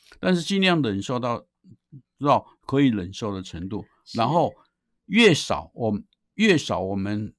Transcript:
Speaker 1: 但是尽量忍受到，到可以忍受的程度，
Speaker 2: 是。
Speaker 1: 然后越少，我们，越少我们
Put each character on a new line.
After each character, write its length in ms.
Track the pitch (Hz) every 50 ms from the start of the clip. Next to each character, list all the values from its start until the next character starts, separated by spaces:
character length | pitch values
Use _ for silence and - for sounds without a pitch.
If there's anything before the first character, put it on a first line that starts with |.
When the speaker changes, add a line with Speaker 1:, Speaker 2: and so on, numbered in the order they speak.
| _ _ - -
Speaker 1:
但 160 | - 185 185
是 60 | 175
尽 180 | 165 - 196 190
量 220 | 190 185 175 160
忍 200 | 135 113 98 98
受 180 | 98 - 131 123
到， 260 | 120 120 117 - - _ _ _ _ - 120 - _ _ - 135 - _ _ -
到 280 | 135 147 135 107 - - _ _ _
可 160 | - 135 139
以 60 | 143
忍 260 | 131 110 101 92 87 92
受 200 | - 117 104 98
的 100 | 92 92
程 260 | - - 80 90 95
度， 160 | 107 98 - - _ _ _
Speaker 2:
是。 120 | - -
Speaker 1:
然 100 | 117 113
后 260 | 123 156 175 151 107 - _ _ _ _ _ _ _ _ _ _
越 260 | - 185 220 233 208 156
少， 380 | 147 - - 87 73 - - -
我 160 | - 120 110
们， 140 | 104 101 - _ _ _ _ _ _
越 220 | - 214 220 180
少 240 | 147 - - - 87
我 140 | 92 95 101
们 380 | 98 95 101 104 104 107 101 -